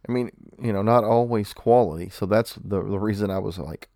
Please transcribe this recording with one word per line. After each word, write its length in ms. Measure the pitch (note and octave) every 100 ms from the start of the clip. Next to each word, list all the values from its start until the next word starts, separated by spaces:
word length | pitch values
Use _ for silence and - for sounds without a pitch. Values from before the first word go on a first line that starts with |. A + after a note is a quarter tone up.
| -
I 40 |
mean, 180 | B2 A#2+ - - -
you 100 | A#2+
know, 100 | G2
not 220 | G#2+ A#2+
always 480 | A2 A#2 A#2+ A2+ G2
quality, 560 | - A2+ B2 G2 D#2+ F#2
so 160 | -
that's 300 | G2 G#2+ -
the, 280 | A2+ G2+ G2
the 180 | G2 G2
reason 300 | G#2+ G2+ G2
I 100 | F#2+
was 180 | F#2+ F2+
like, 300 | D2 - -